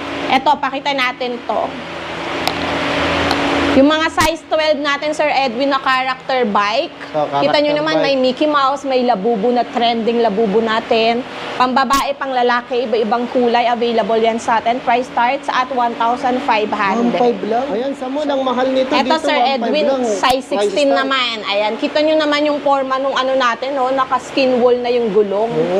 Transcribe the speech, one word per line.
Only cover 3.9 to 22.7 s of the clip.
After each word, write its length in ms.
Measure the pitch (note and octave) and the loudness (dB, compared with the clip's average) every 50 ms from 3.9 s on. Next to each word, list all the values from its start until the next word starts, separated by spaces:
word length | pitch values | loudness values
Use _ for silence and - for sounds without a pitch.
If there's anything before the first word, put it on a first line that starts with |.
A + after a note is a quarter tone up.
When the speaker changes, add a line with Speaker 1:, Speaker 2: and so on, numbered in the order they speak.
| D#4 D#4 D#4+ E4 | 4 2 0 0
Speaker 1:
size 300 | D#4+ F#4 D#4+ D#4+ E4 D#4+ - - | 0 2 0 0 0 -2 -4 -2
twelve 320 | F4 D#4 D#4 D#4 D4+ C4+ | -2 0 2 2 0 0
natin, 320 | D4 D4 C#4+ C#4 D#4 D4+ D4+ | 0 -2 -2 -2 -2 -4 -2
Sir 140 | - D#4 D4 | 0 0 0
Edwin, 420 | - B3+ C4+ C4+ G#3+ A#3 C#4 C#4 | 2 0 0 0 0 -2 0 0
na 80 | C#4+ C4+ | 0 0
character 640 | - C4+ C4 C4 C4 C4 C4 C4 - - C4 B3+ B3 | 0 0 0 0 0 -2 -4 -6 -4 -2 0 0 0
bike. 480 | G#3+ G3 G#3+ G3+ G3+ A3+ C4+ E4 E4 - - - - - | 0 0 0 0 0 0 -2 -2 -4 -8 -14 -14 -6 -2
Speaker 2:
Oh, 80 | D3+ D3 | -2 -2
character 240 | - C#4+ C#4 C#4 C#4+ | 0 0 0 2 2
Speaker 1:
Kita 100 | D4+ D4+ D4 | 2 2 2
nyo 100 | D4 D4 D4+ | 2 0 0
naman, 160 | D4+ D#4 D#4 | 0 0 0
Speaker 2:
bike. 80 | D#4 C#4+ | 0 2
Speaker 1:
may 120 | C#4 C#4 C4 | 2 2 2
Mickey 320 | B3+ B3+ B3+ C4 D4+ D4+ | 2 0 2 2 0 2
Mouse, 340 | D4 C#4+ C4+ C4 C#4+ C#4 - | 2 2 2 2 0 -2 -2
may 240 | C4+ C4 B3+ B3 B3 | -2 0 0 2 2
Labubu 460 | A#3 F#3 F#3 A#3 A#3+ G3+ G3 B3 A#3+ | 0 0 0 0 0 2 2 2 2
na 80 | B3 A#3 | 2 0
trending 560 | A#3 - B3 A#3 A#3 A#3+ A#3 A3 A3+ A#3 A#3 | 0 0 0 0 2 0 0 0 0 2 2
Labubu 400 | A#3 A3 G3 G3+ A#3 G#3 F#3+ A3+ | 2 2 2 2 0 2 2 2
natin. 640 | A3+ A3 A3 A3+ A3+ - A#3+ A3+ A3+ A3+ A#3 A#3+ C4 - - - - - - | 2 2 0 -2 0 0 2 2 4 2 2 0 -4 -6 -10 -10 -10 -10 -2
Pambabae, 560 | - B3+ B3+ B3 C4+ C4+ A#3 - - A#3 C4+ C#4 C#4+ | 0 0 2 2 2 2 2 2 0 0 -2 -4 -4
pang 160 | C#4+ C4+ C4 | -4 -4 0
lalaki, 500 | B3 B3 B3 A#3+ A#3+ A#3+ - C4+ A#3+ B3+ | 0 2 2 2 0 -2 -2 -2 -2 0
iba-ibang 460 | A3 A3 A3 A#3 G#3 - A#3+ A#3+ A#3 | 0 0 0 0 0 0 0 -2 0
kulay, 380 | - C4 B3 A#3+ A3+ A#3 A#3+ A3+ | 0 2 2 4 2 2 2 2
available 500 | B3 A3+ A#3 A#3+ A#3 A3+ G#3+ G3 A3+ A3 | 0 0 0 0 0 0 0 2 2 2
yan 160 | A3 A3+ A3+ | 2 2 0
sa 240 | A#3 - - A#3 A3 | 0 0 0 0 0
atin. 240 | G#3+ A#3 A#3 C4 C4+ | 2 0 -2 -2 0
Price 240 | C4 A#3 A#3+ B3+ C4 | 0 0 0 0 -2
starts 400 | - B3+ A#3 A#3+ C#4 C#4 - - | -2 0 0 0 0 -2 -4 -2
at 220 | - B3 B3+ B3+ | -2 -2 -2 -2
one 240 | C#4 B3 A#3+ A#3+ A#3 | 0 -2 0 -2 0
thousand 480 | - A3+ A#3 B3 A#3+ - B3 B3+ B3+ - | 0 0 0 0 0 0 -2 -2 0 0
five 240 | - A#3 G#3+ G#3+ G#3 | 0 0 0 0 0
hundred. 460 | G#3 G#3 G#3 G3 G3+ A#3 A#3+ A#3+ - | -2 -2 0 0 0 2 2 0 2
Speaker 2:
One 100 | - A#3+ A#3+ | 2 2 2
five 120 | A#3 F#3+ F#3+ | 2 0 -2
lang? 200 | G#3 A3 A#3+ C4+ D4 | -2 -2 -2 -2 -2
Ayan, 200 | A3+ G#3+ B3+ C#4 C4+ | -4 -4 -4 -4 -6
sa 160 | C4+ C4 C4 | -6 -6 -6
mall, 180 | C4+ D4 D4+ C#4 | -4 -4 -2 -2
ang 140 | C#4+ C4+ C4+ | -2 0 0
mahal 240 | C4 A#3+ B3 C4+ C4 | 0 0 0 0 0
nito. 220 | C4 C4 C4 B3+ | 2 0 0 2
Speaker 1:
Eto, 140 | - B3 C4 | 0 0 2
Speaker 2:
Dito, 100 | C4 D#4+ D#4+ | 2 0 0
Speaker 1:
Sir 160 | D#4 - D4+ C#4 | 0 0 0 2
Speaker 2:
one 80 | A#3+ | 2
five 80 | C4 C#4 B3+ | 2 0 0
Speaker 1:
Edwin, 240 | A3+ A#3+ C4+ D4+ D4+ C#4 | 0 0 0 0 2 0
Speaker 2:
lang. 140 | C4+ C4 B3 | 0 0 0
Speaker 1:
size 160 | A3+ G#3 F#3 | -2 -2 0
Speaker 2:
Price 260 | - C4 B3+ C4+ B3+ - | 2 2 2 0 0 -2
Speaker 1:
sixteen 400 | - G3+ G#3 G#3 G3 - D4 C#4 | -2 0 0 0 2 2 2 2
Speaker 2:
start. 80 | C#4 C#4 | 2 2
Speaker 1:
naman. 340 | C4+ C4+ C4+ C4 B3 A#3+ A#3 G#3+ G3 - | 2 0 0 0 0 -2 -2 -6 -6 -4
Ayan, 260 | G3+ G3+ G#3+ G#3+ A3 - | -2 0 0 0 -2 -2
kita 240 | D4 C#4+ - D4+ D4+ | -4 -2 0 2 2
nyo 120 | D#4 D#4 D#4 | 4 4 2
naman 240 | D4+ D4 D4 D4 D4 | 2 2 2 2 2
yung 160 | D4+ D4 D4 | 0 0 0
forma 380 | C#4+ C#4+ | 2 2